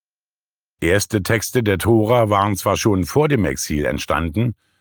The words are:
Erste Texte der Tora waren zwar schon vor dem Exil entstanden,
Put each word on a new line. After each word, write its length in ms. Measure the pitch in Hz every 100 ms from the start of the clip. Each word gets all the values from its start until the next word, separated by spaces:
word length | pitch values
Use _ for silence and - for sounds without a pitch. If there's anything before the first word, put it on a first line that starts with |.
| _ _ _ _ _ _ _ _
Erste 420 | 82 98 - 107
Texte 400 | 87 113 - 127
der 160 | 110 95
Tora 500 | 95 113 107 123 110
waren 280 | 101 101 98
zwar 200 | - 95
schon 280 | 113 95
vor 240 | 87 - 156
dem 160 | 139
Exil 400 | 85 67 - 76
entstanden, 680 | 65 69 - 73 82 76 120 107 _ _